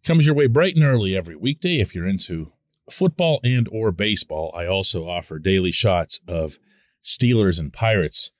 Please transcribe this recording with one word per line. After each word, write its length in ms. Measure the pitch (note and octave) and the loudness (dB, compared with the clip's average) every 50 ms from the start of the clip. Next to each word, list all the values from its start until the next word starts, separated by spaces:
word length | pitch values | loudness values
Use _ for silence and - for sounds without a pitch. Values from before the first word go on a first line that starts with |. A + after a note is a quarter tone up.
| - | 0
comes 220 | - E3 E3 D3 | 2 4 4 6
your 80 | D3+ D3+ | 4 4
way 140 | C#3+ C#3+ | 4 4
bright 260 | B2 A#2 C#3+ F3 F#3+ F3 | 4 6 4 4 4 4
and 100 | D#3+ D3+ | 4 4
early 320 | C#3+ C3 A#2 G2+ F#2+ F#2+ | 6 4 2 2 2 0
every 200 | F#2+ E2 E2+ D#2+ | -2 -4 -6 -12
weekday 440 | D2+ F#2 C3 C#3+ _ - F3+ F3 C#3+ | -4 -4 -4 -4 _ -2 -2 0 0
if 140 | G2+ F#2 - | 0 -2 -2
you're 140 | F2+ E2+ | -6 -2
into 440 | F#2+ G2 F2+ - - F2+ E2 D#2 - _ _ _ _ _ _ _ - | -2 -2 -2 -4 -6 -6 -8 -8 -10 _ _ _ _ _ _ _ -20
football 500 | - - F#3+ F3+ - - F3 E3 D3+ - - | -4 0 0 0 0 0 0 0 0 0 0
and 260 | B2 B2+ B2 A#2+ - | 0 0 0 0 -2
or 200 | - A2 A2 G#2+ | -4 -2 -2 -2
baseball. 600 | F2 F2 G#2 G#2+ G#2+ - - _ - D#2 D#2+ D#2+ D#2+ | 0 0 -2 -2 0 -2 -4 _ -6 -6 -6 -8 -8
I 80 | E2+ F2 | -8 -6
also 420 | F2 F#2+ G2 F#2+ - - F2 D#2+ | -4 -4 -2 -2 -2 -4 -4 -6
offer 300 | E2+ F2 F2 E2 - E2 | -6 -8 -8 -8 -8 -14
daily 340 | D#2 D#2 F#2+ F#2+ F#2+ F2+ F#2 | -4 -2 0 2 2 2 0
shots 480 | F2 - - G#2+ F#2 F2 D#2+ _ - - _ | -2 0 0 0 0 0 -2 _ -8 -10 _
of 300 | - F2 E2 D#2+ D2+ - - _ _ _ _ _ _ _ _ _ | -6 -6 -4 -4 -6 -8 -16 _ _ _ _ _ _ _ _ _
Steelers 560 | - - - B2+ A#2+ B2 A2+ G#2 F#2+ E2 E2 | -8 -2 0 2 2 4 4 4 2 2 0
and 120 | D#2 C#2+ | -4 -8
Pirates 600 | - - A2+ A2+ A2 G2+ E2 D2+ - - - - _ | -6 -2 0 0 2 0 0 -2 -4 -6 -6 -6 _